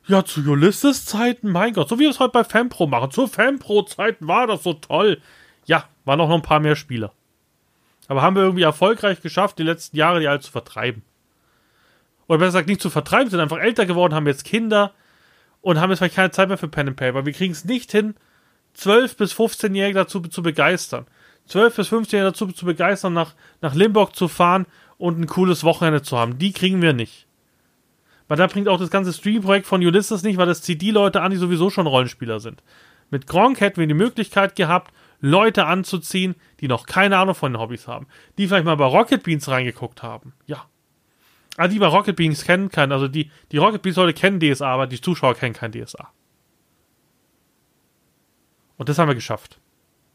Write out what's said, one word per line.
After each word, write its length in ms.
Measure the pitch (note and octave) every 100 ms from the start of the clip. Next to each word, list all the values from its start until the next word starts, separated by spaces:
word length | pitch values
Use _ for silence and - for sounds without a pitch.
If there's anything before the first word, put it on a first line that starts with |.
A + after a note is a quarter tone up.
| -
ja, 180 | G3
zu 160 | F#3 D3+
Ulysses 640 | C#3+ C#3+ E3+ G3 C#4+ C4+
Zeiten, 460 | - G#3 A#3+ A#3+ G#3
mein 240 | F3 A3+
Gott, 160 | G#3 C#3+
so 80 | A#3
wie 60 |
wir 60 | D4+
es 80 | B3
heute 140 | B3+
bei 120 | A#3+
Fanpro 420 | A3 A3 B3 - D#3+
machen. 240 | B2 C3+
Zu 160 | G#3 C4+
Fanpro 560 | - B3 C#4 - G3+
Zeiten 440 | G3 - G#3 - D#3+
war 200 | G3+ B3
das 160 | F#3
so 100 | F3+
toll. 480 | D#3 - D#3+ G#3 D#3 _ - _ _ -
Ja, 180 | D#3+ - _ -
waren 120 | D3
auch 60 | D#3+
noch 80 | E3
ein 40 |
paar 200 | - D3+
mehr 160 | D3+ D3+
Spieler. 360 | - A#2 G#2 _ _ _ _ _ _ _ _ _ -
Aber 160 | C#3
haben 140 | D#3+ F#3+
wir 60 |
irgendwie 200 | F#3+ F3+
erfolgreich 580 | D#3+ D3 F#3+ A3+ G#3 F3+
geschafft, 380 | D#3+ - G3+ -
die 60 |
letzten 340 | D#3+ - - D3
Jahre 220 | D#3+ F3
die 80 | D3+
alle 120 | C#3+
zu 100 | -
vertreiben. 520 | B2 - A2 A#2+ A2 - _ _ _ _ _ _ _ _ _ _ _ -
Oder 120 | D#3
besser 100 | F#3
gesagt, 160 | F3+ D#3+
nicht 120 | G3
zu 100 | F3+
vertreiben, 380 | D3+ D3 G#3+ C4
sind 120 | F3+
einfach 180 | D3+ E3
älter 280 | G3+ A#3+ F#3
geworden, 280 | F3 F3+
haben 120 | D#3 D3
jetzt 180 | C#3
Kinder 480 | - A3 A3+ G#3+ G3+ _ _ _ _ _ _ _
und 180 | F#3 D#3
haben 100 | F#3
jetzt 80 | F#3+
vielleicht 160 | F3+
keine 160 | - F#3
Zeit 180 | - F#3+
mehr 100 | G3
für 100 | D#3
Pen 200 | D3+ C#3
and 80 | C3+
Paper. 300 | B2+ C3 C#3
Wir 60 |
kriegen's 320 | C#3 F#3+ D#3
nicht 260 | F3 B3 -
hin, 240 | G#3 G#3+ - _ _ _ _ _
zwölf 420 | - F#3 A3 B3+ -
bis 160 | G3+
fünfzehnjährige 640 | - A3 - A3 G3 G3+ G3
dazu 220 | F#3 G3
zu 220 | E3+ -
begeistern. 640 | E3+ D#3+ D3+ F3+ - A#2+ A#2 _ _ _ _
Zwölf 300 | F3+ A#3 A3+
bis 120 | F#3+
fünfzehnjährige 440 | A3+ G#3+ G3+ F#3+
dazu 140 | F3+ G3
zu 200 | - F3
begeistern, 480 | E3 F3+ G3 F#3+
nach, 200 | E3+ D#3+ _ _ _
nach 120 | D#3
Limburg 420 | C#3+ G#3+ G#3 F#3+ -
zu 120 | F3
fahren 380 | - F3 F#3 F3+ _ _ -
und 200 | F3 E3
ein 80 | E3
cooles 380 | F3+ F#3 E3+
Wochenende 380 | D#3 D#3+ E3 D3+
zu 160 | C#3+ B2
haben. 200 | A#2 B2
Die 140 | G3
kriegen 300 | - F#3 F#3+
wir 100 | E3+
nicht. 340 | B2+ A2 - _ _ _ _ _ _ _ _ _ _ -
Weil 100 | D3+
da 100 | F#3
bringt 220 | G3+ G3+
auch 100 | F3+
das 120 | F3
ganze 240 | G3 F#3
Stream-Projekt 520 | D#3+ G#3 A3 F#3+ G3 -
von 160 | F#3+
Ulysses 400 | F3 F#3+ G3+ G#3+
nicht, 140 | G3+ F#3
weil 100 | F3
das 140 | E3
zieht 220 | - D#3+
die 80 | G3
Leute 320 | G#3+ G3+ F3+
an, 80 | F3+
die 80 | F#3+
sowieso 320 | F3+ F3 F#3+
schon 160 | F#3+ D#3+
Rollenspieler 540 | C3 B2+ - A2+ A2
sind. 220 | A2+ - _ _ _ _ -
Mit 180 | C#3 -
Gronk 320 | E3+ A#3+ C4+
hätten 220 | G3+ F3+
wir 60 | D#3+
die 80 |
Möglichkeit 600 | D3+ A#3 A#3 G#3 G3+ G3
gehabt, 380 | - D#3+ F3+ - _ _ _
Leute 420 | C#3 F3+ A3+ G#3+
anzuziehen, 680 | D#3+ F#3 F3+ F3+ - F#3+ F#3 F3 _ _
die 80 | C3+
noch 160 | A#2+
keine 320 | - F#3 G3 F#3+
Ahnung 180 | F#3+
von 200 | E3+ C#3
den 40 | A#2
Hobbys 300 | A2+ A#2+ -
haben. 180 | A#2+ C3 _ _ -
Die 100 | G3
vielleicht 200 | G3 D#3+
mal 100 | D3+
bei 80 |
Rocket 380 | C3+ D#3+ A#3+ A#3
Beans 260 | E3+ D3+ C#3
reingeguckt 540 | B2+ B2 - A#2+ -
haben. 320 | A#2 A2+ B2+ _
Ja. 220 | - C#3+ - _ _ _ _ _ _ _ _ -
Ah, 120 | F3+
die 100 | G#3
bei 80 | F#3+
Rocket 300 | F3+ G3+ F3+
Beans 280 | D#3+ D3+
kennen 240 | - F3+ G3
keinen, 240 | - C#3
also 160 | C3+ C#3
die, 220 | D3+ D3 _ _
die 60 | C#3+
Rocket 240 | G3 G#3+
Beans 160 | F#3+ F3+
Leute 160 | F3+
kennen 260 | D3+ F#3+ G3
D 120 | D#3
S 100 | C#3
A, 140 | C#3
aber 120 | C3 C3
die 140 | B2
Zuschauer 340 | F3+ E3 C3
kennen 200 | A#2+ B2+
kein 180 | A2 A#2
D 80 | A2+
S 160 | A2+ -
A. 140 | - _ _ _ _ _ _ _ _ _ _ _ _ _ _ _ _ _ _ _ _ _ _ _ _ _ _ _
Und 140 | C3
das 80 | D3
haben 100 | D#3
wir 80 | A#2+
geschafft. 420 | - A2 - _ _ _ _ _ _